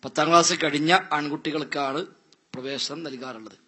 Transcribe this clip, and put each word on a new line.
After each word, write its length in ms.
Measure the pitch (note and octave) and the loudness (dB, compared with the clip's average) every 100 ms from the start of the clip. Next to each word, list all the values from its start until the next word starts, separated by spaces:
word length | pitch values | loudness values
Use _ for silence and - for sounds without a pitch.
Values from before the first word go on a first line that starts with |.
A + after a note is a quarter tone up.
പത്താം 240 | D3 - D#3 | -6 0 6
ക്ലാസ് 260 | E3+ E3 | 6 6
കഴിഞ്ഞ 440 | E3+ D#3 C#3+ D#3 F#3 F#3 | 2 0 0 4 2 4
ആൺകുട്ടികൾക്കാണ് 920 | D3+ D3 D3 D#3 D3+ C#3+ D3 C#3 C#3 F#3+ - _ _ _ | -2 -2 -4 -4 -4 -4 -4 -2 -4 -8 -14 _ _ _
പ്രവേശനം 480 | B2+ C3 C3+ - D3 | -12 -8 -6 -8 -8
നൽകാറുള്ളത്. 560 | E3 C3 C3 A2+ A2 - | -12 -12 -12 -14 -16 -20